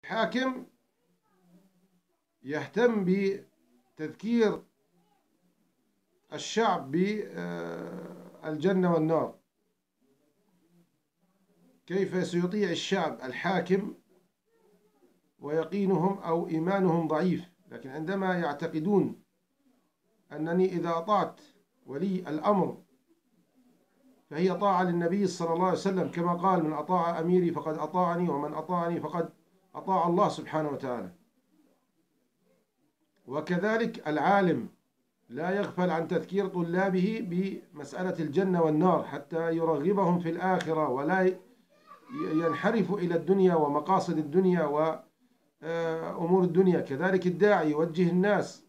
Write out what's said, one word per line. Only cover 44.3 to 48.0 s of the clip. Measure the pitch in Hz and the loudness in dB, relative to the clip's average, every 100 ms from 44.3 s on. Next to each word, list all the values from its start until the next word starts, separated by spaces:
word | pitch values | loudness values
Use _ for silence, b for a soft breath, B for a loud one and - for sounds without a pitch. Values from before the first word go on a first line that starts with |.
| 160 185 180 | 4 4 4
وأمور | 151 147 160 156 - _ _ _ _ _ 151 165 165 160 165 180 165 185 | 2 2 0 -2 -10 _ _ _ _ _ -6 -4 -2 -4 -6 -6 2 2
الدنيا. | 180 165 190 165 | 4 4 4 4
كذلك | - 135 180 190 180 | 0 -2 0 2 0
الداعي | 160 208 196 156 | 2 4 4 2
يوجه | 151 165 160 | 0 0 2